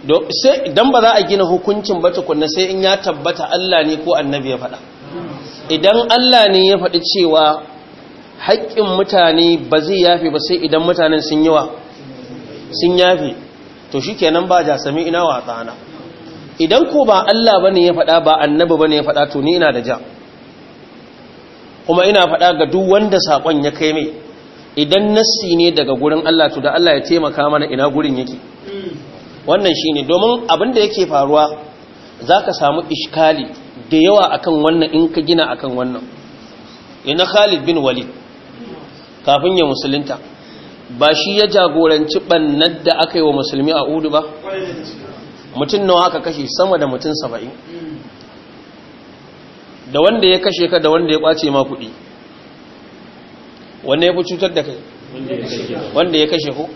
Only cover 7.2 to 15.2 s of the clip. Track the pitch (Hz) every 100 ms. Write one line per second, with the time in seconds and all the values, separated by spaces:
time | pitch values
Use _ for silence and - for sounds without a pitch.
7.2 | 170 156 156 156 - - - - - -
8.2 | - - - 220 - 233 202 185 196 202
9.2 | 170 160 170 165 127 156 156 196 175 170
10.2 | 165 151 - 180 156 156 165 175 156 156
11.2 | 147 151 160 156 131 - - - - -
12.2 | - - - - - - 175 180 180 185
13.2 | 180 - - - - - - 139 143 214
14.2 | 170 165 185 180 151 135 143 147 170 170